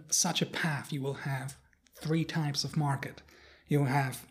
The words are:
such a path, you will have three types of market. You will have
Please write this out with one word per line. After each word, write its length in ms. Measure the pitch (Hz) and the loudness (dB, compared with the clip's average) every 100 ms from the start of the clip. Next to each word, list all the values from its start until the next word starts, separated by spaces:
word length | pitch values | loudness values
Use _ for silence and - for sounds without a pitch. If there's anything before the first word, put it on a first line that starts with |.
| - | 0
such 320 | - 180 - | 2 2 0
a 40 | 165 | -2
path, 440 | - 170 139 - | -2 -2 -2 -4
you 100 | 147 | -4
will 120 | 135 135 147 | -4 -4 -4
have 260 | 131 135 - _ _ _ - | -4 -6 -12 _ _ _ -8
three 300 | 151 165 156 | 0 0 0
types 380 | 165 147 143 | 0 0 0
of 120 | 139 - | -2 0
market. 460 | 143 135 - - - - - - - | 2 0 -4 -10 -20 -20 -20 -12 2
You 120 | 147 | 4
will 60 | 139 | 4
have 380 | 139 135 117 - | 4 2 -2 -6